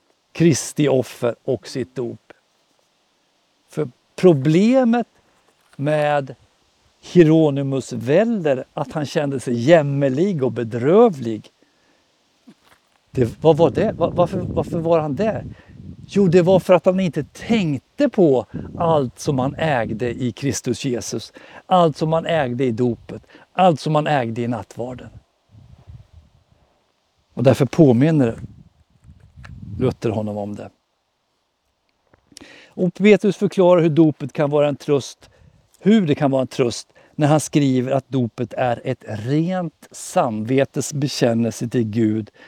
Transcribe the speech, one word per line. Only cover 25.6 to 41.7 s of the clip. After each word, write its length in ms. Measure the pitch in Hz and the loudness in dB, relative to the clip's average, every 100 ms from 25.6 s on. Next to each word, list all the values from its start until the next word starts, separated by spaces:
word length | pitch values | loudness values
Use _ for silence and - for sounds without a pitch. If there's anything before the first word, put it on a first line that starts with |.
| - - - - - - _ _ _ _ _ _ _ _ _ _ _ | -20 -20 -20 -20 -20 -20 _ _ _ _ _ _ _ _ _ _ _
Och 100 | - | 0
därför 220 | 127 120 135 | 4 4 2
påminner 720 | - 143 117 156 151 117 113 - - - _ _ _ - - - - - - - 104 | 4 6 6 4 4 0 -2 -12 -20 -20 _ _ _ -20 -20 -20 -20 -20 -18 -12 -4
Luther 300 | 127 - 117 | -2 -2 -4
honom 280 | 107 104 104 | -4 -6 -6
om 180 | 101 104 | -10 -12
det. 140 | 104 _ _ _ _ _ _ _ _ _ _ _ _ _ _ _ _ - - - - | -16 _ _ _ _ _ _ _ _ _ _ _ _ _ _ _ _ -20 -20 -20 -14
Och 260 | - 180 | -4 -2
Petrus 440 | - 202 196 208 - | 2 4 6 4 0
förklarar 440 | 202 - 180 180 | -2 2 4 4
hur 80 | 165 | 4
dopet 440 | 147 156 - 139 | 4 2 2 -6
kan 160 | - 143 | -4 -2
vara 180 | 151 147 | 0 0
en 80 | 139 | -2
tröst, 540 | - 143 - - - _ _ _ _ _ | -2 -2 -2 -14 -20 _ _ _ _ _
hur 280 | 190 220 160 | 2 4 2
det 80 | 147 | 0
kan 160 | 139 | 0
vara 100 | 131 | 0
en 60 | 127 | -2
tröst 460 | - 120 - - _ _ - | -2 -2 -4 -12 _ _ -2
när 120 | 147 | 2
han 120 | 151 | 2
skriver 520 | - 151 139 127 127 | 2 0 2 0 0
att 180 | 135 - | -4 -2
dopet 440 | 131 117 - 117 | -2 -2 -4 -8
är 280 | - 123 117 | -4 -4 -4
ett 200 | 135 123 - | -6 -8 -10
rent 800 | 104 113 151 170 185 165 - - | -10 -4 -2 -2 -4 -8 -12 -20
samvetes 1040 | - - 185 135 107 107 131 135 147 - | -18 -6 -2 0 -2 -2 0 0 -2 -6
bekännelse 760 | 139 139 - 123 117 117 - | -4 -4 0 0 2 -2 -4
till 140 | 120 | -4